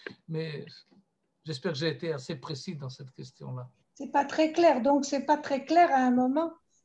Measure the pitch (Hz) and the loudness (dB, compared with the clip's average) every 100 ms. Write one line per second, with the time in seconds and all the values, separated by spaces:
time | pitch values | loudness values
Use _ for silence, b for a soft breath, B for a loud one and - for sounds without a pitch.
0 | B B - 156 160 151 - - _ _ | B B -10 -8 -8 -10 -14 -20 _ _
1 | _ _ _ _ 151 135 - 139 165 135 | _ _ _ _ -12 -8 -6 -4 -4 -4
2 | 165 143 - 139 - 135 190 151 131 131 | -6 -8 -8 -12 -10 -12 -10 -10 -12 -14
3 | 131 - 127 - 135 123 123 _ _ - | -18 -18 -18 -16 -12 -12 -14 _ _ -16
4 | 277 285 277 - 311 339 339 254 269 285 | -4 -2 0 0 0 4 4 6 4 2
5 | 285 277 - 196 - 269 277 339 339 262 | 2 -2 2 0 0 -4 2 4 6 4
6 | 254 247 254 294 330 - _ _ | 4 2 2 0 -2 -6 _ _